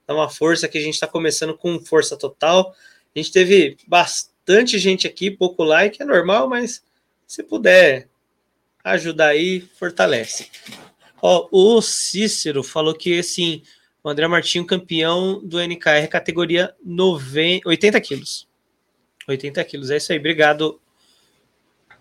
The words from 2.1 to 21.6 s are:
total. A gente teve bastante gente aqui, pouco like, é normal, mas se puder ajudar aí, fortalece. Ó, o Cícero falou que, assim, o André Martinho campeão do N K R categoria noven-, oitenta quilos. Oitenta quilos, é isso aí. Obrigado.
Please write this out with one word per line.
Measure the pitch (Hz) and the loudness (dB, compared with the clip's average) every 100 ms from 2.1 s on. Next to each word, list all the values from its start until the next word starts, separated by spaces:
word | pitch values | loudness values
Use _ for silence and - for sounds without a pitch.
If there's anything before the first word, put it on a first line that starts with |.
| 147 | -6
total. | 143 - 156 185 185 - - _ _ 156 | -10 -2 2 2 2 -8 -20 _ _ -10
A | |
gente | 156 | -2
teve | 185 185 196 143 135 _ | 2 6 4 4 -2 _
bastante | 175 - - - _ - 202 247 202 | 2 2 -4 -10 _ 2 4 4 0
gente | 190 190 160 | 0 0 -4
aqui, | - 190 | -6 -8
pouco | 196 180 180 | -2 -4 0
like, | 156 160 202 - | 2 2 2 -2
é | 285 | 0
normal, | 202 170 214 262 | 0 2 0 0
mas | 240 240 - _ _ _ _ _ | -4 -6 -10 _ _ _ _ _
se | - | -18
puder | - 226 190 185 165 131 - _ _ _ _ _ _ _ | -10 -2 4 6 6 2 -8 _ _ _ _ _ _ _
ajudar | - 190 165 156 151 | -4 -4 -4 0 2
aí, | 151 180 185 180 _ | 2 0 -4 -8 _
fortalece. | 180 175 180 123 113 - - - - - - _ _ _ | -8 0 0 0 -4 -12 -14 -20 -20 -20 -20 _ _ _
Ó, | 180 180 - | 2 2 4
o | 190 196 233 | 4 6 4
Cícero | 214 - - 180 214 - 160 139 | 2 -6 -6 -4 -4 -4 -4 -6
falou | 127 160 156 160 | -6 -4 -2 -4
que, | 175 175 | -4 -4
assim, | 175 - 170 151 _ _ _ _ | -4 -4 -4 -6 _ _ _ _
o | 151 | -8
André | 147 165 | -2 0
Martinho | 170 - 175 175 | 0 0 -4 -2
campeão | 185 180 160 160 175 190 196 | -4 -2 -2 0 0 -2 -4
do | 190 170 | -6 -6
N | 175 175 | -6 -2
K | 165 151 | 2 2
R | 156 | 2
categoria | 175 - 170 165 170 185 - | -4 -4 -4 0 0 -2 -6
noven-, | 220 170 185 160 131 143 165 185 185 | -10 0 0 0 -4 -2 0 0 0
oitenta | 165 208 208 | 2 4 2
quilos. | - - 147 - - _ _ _ _ _ _ _ - | -2 -10 -10 -14 -16 _ _ _ _ _ _ _ -10
Oitenta | 135 143 139 160 | -8 -6 -8 -8
quilos, | 143 131 | -10 -4
é | 147 | -4
isso | - | -2
aí. | 165 | -4
Obrigado. | 151 156 151 151 156 - _ _ _ _ _ _ _ _ | -2 2 4 4 -2 -6 _ _ _ _ _ _ _ _